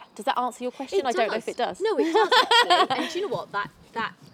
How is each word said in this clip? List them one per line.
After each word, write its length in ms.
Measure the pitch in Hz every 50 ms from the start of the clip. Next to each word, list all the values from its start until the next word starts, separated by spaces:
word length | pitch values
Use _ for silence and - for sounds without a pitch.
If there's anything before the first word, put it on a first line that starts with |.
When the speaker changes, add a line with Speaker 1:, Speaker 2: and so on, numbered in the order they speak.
| - - -
Speaker 1:
does 100 | - 208
that 120 | 269 - -
answer 240 | 247 240 220 - 240
your 80 | 247
question? 280 | - - 269 - - 392
Speaker 2:
It 60 | 285
Speaker 1:
I 60 | 254
don't 140 | 226 349 226 208
know 60 | -
Speaker 2:
does. 80 | 226
Speaker 1:
if 60 | - -
it 80 | 180
does. 240 | - 240 185 185 -
Speaker 2:
No, 180 | 359 440 403 494
it 140 | 302 330
does, 200 | 320 427 427 349 415 466
actually. 540 | - - 453 453 480 - 349 330 370 - -
Speaker 1:
<laughs> 60 | 349
Speaker 2:
And 100 | 302 254
do 60 | - 349
you 100 | 415 381
know 60 | 233
what? 160 | 170 156 -
That, 160 | - 202 202 - - - - -
that 200 | - 226 226 - 185 - - -